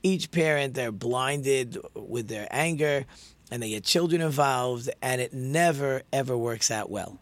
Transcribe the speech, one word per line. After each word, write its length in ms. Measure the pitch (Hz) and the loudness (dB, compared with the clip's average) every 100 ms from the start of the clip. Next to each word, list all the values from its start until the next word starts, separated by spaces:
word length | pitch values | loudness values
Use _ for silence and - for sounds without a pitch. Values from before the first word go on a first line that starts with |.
each 280 | 190 190 - | 2 2 0
parent, 420 | 170 156 147 139 131 | 0 2 2 0 -2
they're 160 | 120 | -4
blinded 840 | 104 117 123 131 147 135 135 123 - - - | -4 -2 0 2 0 2 2 0 -6 -12 -14
with 320 | - 120 107 | -6 -6 -4
their 200 | 110 104 | -6 -4
anger, 540 | 127 165 160 151 143 127 - - - - | 0 0 2 2 2 -2 -14 -20 -20 -10
and 100 | 120 | -6
they 80 | 113 | -4
get 140 | 107 | -4
children 380 | - 175 170 170 | 2 2 4 2
involved, 680 | 160 139 139 131 127 123 123 - | 2 2 2 4 0 -2 -4 -4
and 180 | 127 127 | -2 -2
it 140 | 127 | -2
never, 680 | 139 131 151 170 143 139 131 - | -4 -2 4 4 4 0 -2 -2
ever 240 | 135 131 123 | -2 0 0
works 320 | 117 113 - | -2 -2 -2
out 180 | 110 98 | -2 -4
well. 300 | 101 92 95 | -6 -8 -12